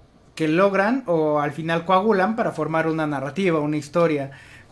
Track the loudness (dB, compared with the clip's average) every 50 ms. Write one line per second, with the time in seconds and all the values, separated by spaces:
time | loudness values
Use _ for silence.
0 | -20 _ _ _ _ -16 -8 -4 -2 0 2 2 2 2 2 2 0 2 0 0
1 | 0 0 0 0 2 2 0 0 0 -2 -4 -6 -4 -2 -2 -2 0 2 2 2
2 | 4 4 2 2 2 0 0 -2 -2 -2 -2 -4 -4 -2 0 0 0 0 0 -2
3 | -2 -2 -2 -4 -6 -6 -4 -2 0 0 2 0 0 0 -2 -4 -4 -4 0 0
4 | 2 2 2 -2 -4 -6 -10 -16 -20 -20 -20 -20 -18 -8